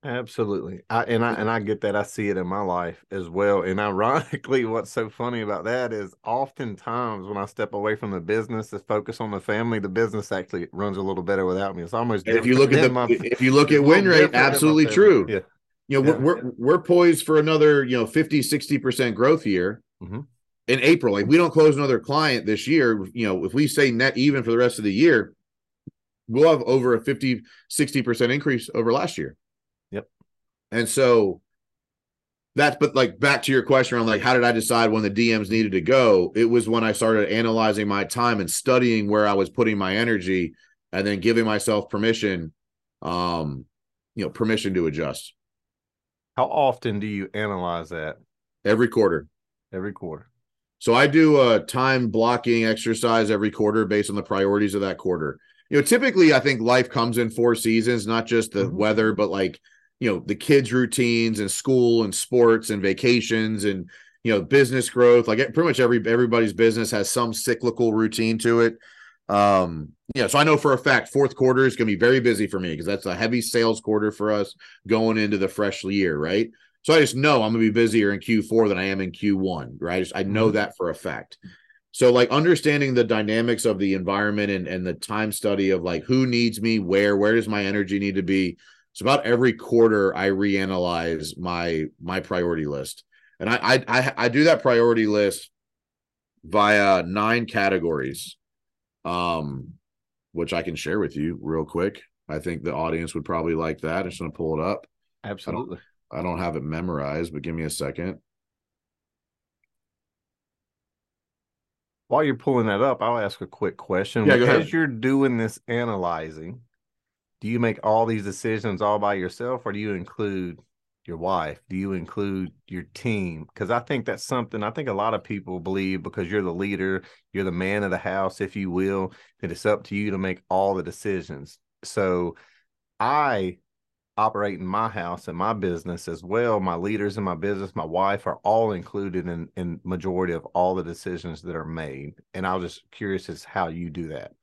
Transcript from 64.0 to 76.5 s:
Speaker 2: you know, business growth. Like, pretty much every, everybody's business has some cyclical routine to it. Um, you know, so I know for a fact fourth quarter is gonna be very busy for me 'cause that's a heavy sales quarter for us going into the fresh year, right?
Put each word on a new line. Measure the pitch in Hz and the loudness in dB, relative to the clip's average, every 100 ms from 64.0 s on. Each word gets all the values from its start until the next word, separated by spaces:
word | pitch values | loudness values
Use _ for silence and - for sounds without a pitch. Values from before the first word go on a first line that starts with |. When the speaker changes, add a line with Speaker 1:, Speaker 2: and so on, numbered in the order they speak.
| _ _ | _ _
Speaker 2:
you | 117 | 0
know, | 104 | 0
business | 80 139 127 131 120 | 4 4 4 2 -2
growth. | 123 123 120 117 | 4 8 8 6
Like, | 110 135 | 0 0
pretty | 160 170 | 2 0
much | 127 | 2
every, | 120 120 110 | 4 4 2
everybody's | 117 123 117 110 | 2 4 2 2
business | 92 113 110 107 | 4 2 4 -2
has | 110 98 | -2 -2
some | - 117 | -2 -2
cyclical | 107 - 113 120 113 117 | -2 -4 -2 -2 0 0
routine | 107 113 113 113 113 | 2 0 0 -2 0
to | 117 117 | 2 4
it. | 117 117 - - - _ - | 2 0 -20 -20 -20 _ -2
Um, | 101 101 98 90 80 76 _ - | 2 4 4 0 -4 -10 _ -8
you | 135 | -2
know, | 104 | 2
so | 143 | 4
I | |
know | 151 147 | 4 4
for | 147 | 4
a | 127 | 2
fact | 147 123 - | 2 2 2
fourth | 143 135 - | 0 0 2
quarter | 131 127 | 2 4
is | 135 - | 2 2
gonna | 113 | -2
be | |
very | 98 120 131 | 2 4 4
busy | 120 101 101 | 2 0 -2
for | 95 | -4
me | 92 78 | -6 -6
'cause | 82 | -6
that's | 101 98 | -6 -6
a | |
heavy | 87 113 120 | -4 -2 -2
sales | 113 120 113 113 | 0 0 0 0
quarter | - 107 107 | -2 0 -2
for | 104 104 | -2 -2
us | 107 98 - - - 95 | -2 -4 -8 -20 -20 -2
going | 110 113 110 | 0 2 0
into | 104 104 | 0 0
the | 95 | -2
fresh | - 101 95 | -2 -4 -4
year, | 95 101 92 73 | -4 -2 0 -2
right? | 80 98 113 | -2 0 -2